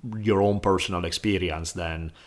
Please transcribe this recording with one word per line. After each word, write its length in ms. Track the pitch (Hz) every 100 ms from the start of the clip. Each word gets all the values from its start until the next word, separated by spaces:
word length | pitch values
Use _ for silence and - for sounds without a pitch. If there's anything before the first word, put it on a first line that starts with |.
| 120 110
your 240 | 107 98
own 180 | 101 101
personal 460 | 101 92 - 90 87
experience 680 | - 107 98 87 78 82
then, 380 | - 85 80 82 -